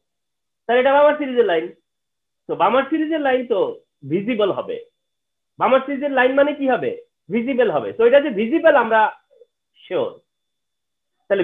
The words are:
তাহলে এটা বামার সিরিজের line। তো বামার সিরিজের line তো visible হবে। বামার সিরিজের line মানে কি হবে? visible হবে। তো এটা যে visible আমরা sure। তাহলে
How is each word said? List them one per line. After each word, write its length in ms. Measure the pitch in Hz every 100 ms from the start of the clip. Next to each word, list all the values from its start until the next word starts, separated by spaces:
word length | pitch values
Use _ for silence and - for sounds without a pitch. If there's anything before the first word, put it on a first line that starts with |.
| _ _ _ _ _ _ -
তাহলে 160 | 247
এটা 140 | 269 285
বামার 180 | 294 294
সিরিজের 280 | 269 247 202
line। 140 | 165 175 - _ _ _ _ _ _ -
তো 80 | 147
বামার 240 | 190 254 269
সিরিজের 300 | 311 311 320 269
line 140 | 262 247
তো 80 | 196 135 - _ _ 139
visible 400 | 180 202 214 196 123
হবে। 200 | 95 - - _ _ _ _ _ _ -
বামার 220 | 202 262 269
সিরিজের 280 | 269 285 262
line 140 | 254 269
মানে 120 | 285 285
কি 60 | 262
হবে? 180 | 214 123 - - _ -
visible 360 | 226 240 247 220 147
হবে। 140 | 101 98
তো 40 | 233
এটা 120 | 285 285
যে 40 | 196
visible 360 | 226 311 320 277
আমরা 180 | 226 220 214 - _ _ - _ _ _
sure। 280 | - 170 107 - _ _ _ _ _ _ _ _ _ _ -
তাহলে 160 | 196